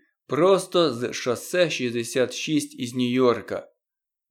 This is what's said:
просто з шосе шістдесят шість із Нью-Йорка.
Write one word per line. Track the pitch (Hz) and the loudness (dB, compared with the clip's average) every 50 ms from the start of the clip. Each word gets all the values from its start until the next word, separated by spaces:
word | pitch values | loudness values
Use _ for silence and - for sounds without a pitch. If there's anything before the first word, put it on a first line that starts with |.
| _ _ _ _ _ | _ _ _ _ _
просто | - 131 139 165 190 196 180 185 - - 180 170 151 120 | -4 0 2 4 4 4 4 2 0 2 2 2 2 0
з | 117 123 110 | -2 -4 -6
шосе | - - - 131 117 110 - - - 180 180 156 | -6 -4 -2 -2 -2 -4 -4 -2 0 0 2 2
шістдесят | - - 127 120 117 120 117 117 - 135 123 117 - | 0 -2 -4 -4 -4 -4 -6 -2 0 0 0 0 -2
шість | - - - 156 147 143 - - - | -6 -4 -2 0 -2 -2 -2 -6 -8
із | 131 117 123 | -10 -6 -4
Нью-Йорка. | 127 127 120 120 127 131 123 113 104 98 - 101 87 - - _ _ _ _ _ _ _ _ _ _ _ _ | -2 -2 0 2 4 4 4 4 2 -2 -6 -8 -8 -8 -12 _ _ _ _ _ _ _ _ _ _ _ _